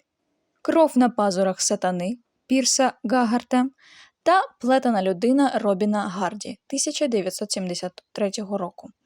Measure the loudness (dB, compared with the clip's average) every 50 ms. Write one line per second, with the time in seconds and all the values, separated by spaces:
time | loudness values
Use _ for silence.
0 | _ _ _ _ _ _ _ _ _ _ _ _ -4 0 4 4 4 4 4 4
1 | 2 2 2 0 0 0 2 2 0 0 0 -2 -2 -2 -2 -2 -2 -2 -2 -2
2 | -4 -6 -6 -8 _ _ _ _ _ 0 0 2 2 2 2 2 2 0 -2 _
3 | -4 -2 0 0 2 2 0 -2 -2 0 0 0 0 0 -4 _ _ _ -20 -20
4 | -20 _ _ _ 0 2 4 4 2 0 _ _ 0 2 2 2 2 2 0 2
5 | 2 0 0 0 2 2 4 4 2 2 0 0 0 0 0 0 0 0 0 0
6 | -2 -4 -4 -4 -4 -4 -6 -8 -12 -14 -14 -16 _ -8 -6 -4 -4 -4 -2 -2
7 | -2 0 0 0 -2 -2 -4 -6 -6 -6 -6 -4 -4 -4 -6 -6 -8 -8 -10 -14
8 | -20 _ -6 -4 -4 -4 -4 -6 -6 -6 -6 -6 -6 -8 -10 -12 -20 -20 -20 _
9 | _